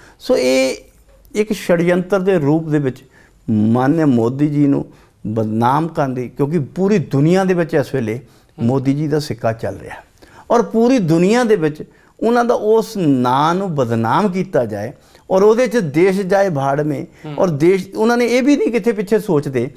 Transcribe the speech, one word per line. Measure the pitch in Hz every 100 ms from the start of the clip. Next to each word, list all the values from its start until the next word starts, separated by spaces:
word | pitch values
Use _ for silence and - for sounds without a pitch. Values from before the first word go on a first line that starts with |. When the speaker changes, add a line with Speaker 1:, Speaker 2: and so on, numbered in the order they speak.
| - _
Speaker 1:
ਸੋ | - 254
ਇਹ | 254 262 262 - - _ _ _ _ 208
ਇੱਕ | 214
ਸ਼ੜਯੰਤਰ | 202 - 175 170 180 180 196
ਦੇ | 185 185
ਰੂਪ | 139 160 160
ਦੇ | 147
ਵਿੱਚ | 135 127 - _ _ _ -
ਮਾਨਯ | 107 110 120 131 165 151
ਮੋਦੀ | 120 113 135 151
ਜੀ | 147 143
ਨੂੰ | 139 - - _ _ 110
ਬਦਨਾਮ | 110 110 110 120 143 165
ਕਰਨ | 165 139
ਦੀ, | 127 117
ਕਿਉਂਕਿ | - 143 170
ਪੂਰੀ | 123 - 196 214
ਦੁਨੀਆ | 120 135 156 185
ਦੇ | 190
ਵਿੱਚ | 175 165
ਇਸ | 156 127 131
ਵੇਲੇ | 110 120
Speaker 2:
ਹੂੰ। | - _ _ - 117
Speaker 1:
ਮੋਦੀ | 135 135
ਜੀ | 139 151
ਦਾ | 151
ਸਿੱਕਾ | 147 - 113
ਚੱਲ | 113 101 98
ਰਿਹਾ | - - - _ - - -
ਔਰ | 233
ਪੂਰੀ | 196 226 240 269
ਦੁਨੀਆ | 160 165 185 226
ਦੇ | 226 202
ਵਿੱਚ | 156 147 143 _ _ -
ਉਹਨਾਂ | 220 240 233
ਦਾ |
ਉਸ | 233 214 226 - 202
ਨਾਂ | 156 131 123 135 156 180
ਨੂੰ | 196 143
ਬਦਨਾਮ | 117 117 113 147 208
ਕੀਤਾ | 185 190 147 113
ਜਾਏ | 104 110 - _ - -
ਔਰ | 190
ਉਹਦੇ | 208 226 247
'ਚ | 233
ਦੇਸ਼ | 165 147 190 190
ਜਾਏ | 185 196 196
ਭਾੜ | 143 135 143
ਮੇਂ | 151 135 - - 156
Speaker 2:
ਹੂੰ। | 147
Speaker 1:
ਔਰ | 185
ਦੇਸ਼, | 139 170 190 190 208
ਉਹਨਾਂ | 220 240
ਨੇ | 233
ਇਹ | 247
ਵੀ | 262 285
ਨਹੀਂ | 427
ਕਿਤੇ | 226 233
ਪਿੱਛੇ | 214 196 220
ਸੋਚਦੇ। | 214 151 143 131 131